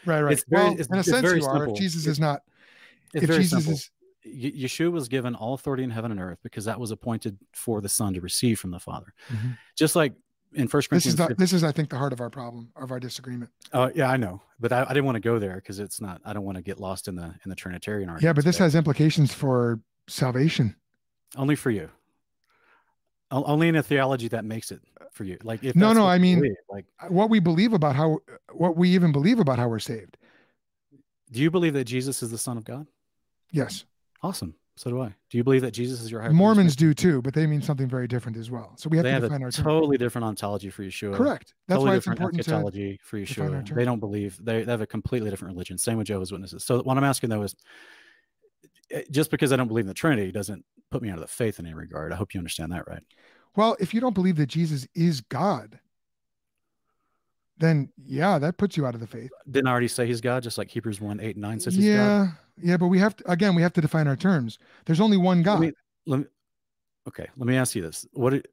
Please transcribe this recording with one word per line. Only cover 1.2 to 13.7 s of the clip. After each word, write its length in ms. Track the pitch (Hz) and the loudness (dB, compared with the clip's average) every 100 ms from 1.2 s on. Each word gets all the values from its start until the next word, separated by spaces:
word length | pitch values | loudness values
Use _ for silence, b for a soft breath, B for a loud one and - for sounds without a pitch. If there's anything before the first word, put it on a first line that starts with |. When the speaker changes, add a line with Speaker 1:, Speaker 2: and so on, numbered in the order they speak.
Speaker 2:
very 180 | 170 170 | 4 4
Speaker 1:
you 60 | 139 | 2
are, 80 | 139 | 0
if 60 | |
Speaker 2:
simple. 140 | 147 104 | -2 -2
Speaker 1:
Jesus 260 | 190 165 | -2 -2
Speaker 2:
It's, 60 | 156 | -2
Speaker 1:
is 120 | 147 | 0
not, 240 | 156 143 _ b b b b b b | 0 -2 _ b b b b b b
Speaker 2:
it's 100 | 151 | -2
Speaker 1:
if 40 | 151 | 2
Speaker 2:
very 100 | 165 | 4
Speaker 1:
Jesus 240 | 180 175 156 | 4 2 0
Speaker 2:
simple. 80 | |
Speaker 1:
is 160 | 147 - _ _ _ | -2 -6 _ _ _
Speaker 2:
Ye-, 400 | - 143 131 143 | -18 -8 -8 -6
Yeshua 280 | 127 - 165 | -6 -2 -2
was 160 | 170 120 | -2 -2
given 260 | 131 123 | -4 -2
all 220 | 117 113 135 | -4 -6 -6
authority 280 | - 131 | -4 -4
in 60 | 131 | -4
heaven 220 | 113 117 | -4 -6
and 80 | 101 | -6
earth 180 | 92 85 | -8 -10
because 220 | 110 - 104 | -14 -10 -8
that 140 | 104 | -6
was 120 | 117 | -8
appointed 480 | 110 123 113 110 95 _ | -8 -6 -6 -6 -10 _
for 280 | - - 107 | -12 -6 -4
the 80 | 101 | -2
Son 240 | - 104 | -2 -2
to 80 | 90 | -4
receive 380 | 90 - 123 107 | -4 0 0 0
from 100 | 92 | -4
the 100 | 85 | -10
Father. 320 | - - - - B | -10 -12 -14 -20 B
Speaker 1:
Mm-hmm. 160 | 113 123 120 B - | -6 -6 -8 B 0
Speaker 2:
Just 200 | 156 180 | 2 4
like 180 | 147 - _ _ _ | 0 -2 _ _ _
in 140 | - 120 | -4 0
First 240 | 151 - | 0 2
Speaker 1:
This 140 | 175 - | 2 2
is 80 | 156 | 2
Speaker 2:
Corinthians 20 | |
Speaker 1:
the, 60 | |
Speaker 2:
fifteen. 200 | 165 127 | 2 2
Speaker 1:
this 100 | 185 | 2
is, 100 | 180 | 4
I 80 | 160 | 2
think, 180 | 151 147 | 0 -4
the 80 | 131 | -2
heart 160 | 139 | -4
of 80 | 123 | -4
our 80 | 120 | -8
problem, 400 | 139 120 120 117 - | -10 -14 -14 -18 -14
of 160 | 131 | -10
our 80 | 127 | -10
disagreement. 500 | 123 - 127 123 117 _ - | -10 -12 -12 -12 -12 _ -4